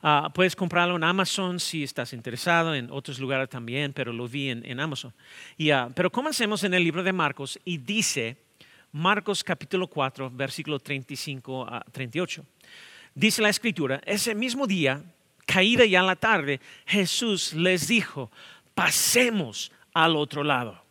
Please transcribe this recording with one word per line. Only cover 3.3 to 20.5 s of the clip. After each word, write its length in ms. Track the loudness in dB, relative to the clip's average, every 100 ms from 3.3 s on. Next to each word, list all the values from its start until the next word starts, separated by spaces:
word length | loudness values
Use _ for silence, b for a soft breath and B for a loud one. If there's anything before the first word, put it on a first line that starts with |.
| -2 -2
también, 460 | -6 -6 -4 -4
pero 180 | -4 -6
lo 160 | -6 -8
vi 220 | -6 -6
en, 160 | -6 -8
en 160 | -6
Amazon. 320 | -6 -6 -10 -18 B B B B
Y, 120 | 4
ah, 200 | 4 2 0
pero 160 | 0
comencemos 540 | 0 -2 0 0 0 0
en 80 |
el 100 | 2
libro 180 | 2 0
de 100 | -2
Marcos 440 | 0 0 -2 -10 -10
y 140 | -8 -8
dice, 580 | -4 -2 0 0 -4 -8 _ _ b b b
Marcos 500 | -2 2 2 0 -4 -2
capítulo 420 | -6 -2 -4 -2
cuatro, 420 | -2 -4 -4 -10
versículo 480 | -6 -8 -6 -6 -6
treinta 340 | -6 -10 -8
y 20 | -10
cinco 500 | -10 -10 -10 -8 -8
a 140 | -10 -12
treinta 320 | -10 -8 -4
y 40 |
ocho. 240 | -6 -6 -14 _ B B B B B 2
Dice 260 | 2 6
la 60 | 2
Escritura, 540 | 2 0 0 -2 -2 -2
"Ese 300 | -2 -2 -2
mismo 320 | -2 -2 -2
día, 340 | 2 2 0 -6 _ _ _ -2
caída 400 | 2 4 6 6
ya 180 | 6
la 140 | 4 2
tarde, 420 | 2 2 2 -4 B B B
Jesús 680 | 0 2 0 0 0 -2
les 340 | 2 2 2 2
dijo, 420 | 2 0 -8 -12 B B B B 0
'Pasemos 960 | 2 2 4 4 4 2 -2 -6 -12 b b
al 240 | 4 4 4
otro 260 | 0 -2
lado'". 400 | 0